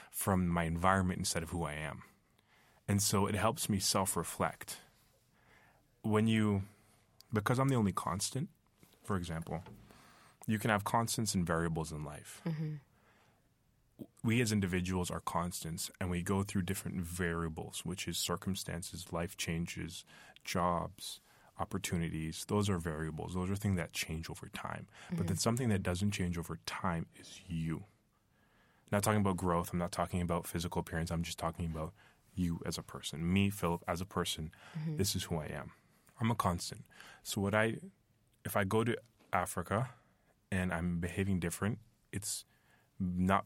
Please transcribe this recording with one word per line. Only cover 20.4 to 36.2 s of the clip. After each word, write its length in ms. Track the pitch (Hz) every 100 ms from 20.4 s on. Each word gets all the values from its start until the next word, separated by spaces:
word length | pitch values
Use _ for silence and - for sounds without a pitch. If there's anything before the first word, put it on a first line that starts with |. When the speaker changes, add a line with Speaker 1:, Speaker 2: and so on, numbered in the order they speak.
Speaker 1:
jobs, 760 | - 92 87 85 85 - - - _ - - -
opportunities. 840 | 90 95 - 87 82 80 80 80 -
Those 220 | 104 101
are 80 | 90
variables. 560 | 82 78 80 78 82
Those 160 | 92 90
are 60 | 101
things 220 | 101 90
that 160 | 78
change 360 | - - 80 82
over 200 | - -
time. 380 | - - 78 - - -
But 80 | 170
Speaker 2:
Mm-hmm. 80 | 92
Speaker 1:
then 100 | -
something 320 | 113 120 120
that 120 | 98
doesn't 300 | 95 90 104
change 260 | 101 87 85
over 220 | 82 82 -
time 400 | - 95 82 - -
is 220 | - - -
you. 380 | 82 80 78 98 _ _ _ _ _ _ _ _ _ -
Not 100 | 101
talking 180 | 110 107
about 160 | 98 87
growth. 340 | 90 85 87
I'm 60 | 87
not 120 | 87
talking 300 | - 85 90
about 240 | 87 85 -
physical 340 | 87 85 87
appearance. 280 | 85 82 82
I'm 140 | 82
just 160 | 85 -
talking 260 | 82 82 85
about 280 | 78 82 - - _ _ -
you 260 | 87 85 -
as 120 | 82
a 60 |
person. 480 | - 67 - 71 85
Me, 160 | 95 98
Philip, 340 | 101 85 85 -
as 120 | 85
a 60 | 95
person, 460 | 92 85 - 80 - - 156
Speaker 2:
Mm-hmm. 200 | 160 151
Speaker 1:
this 180 | 98 98
is 80 |
who 140 | - 85
I 80 | 78
am. 240 | 76 71 - _ _ _ -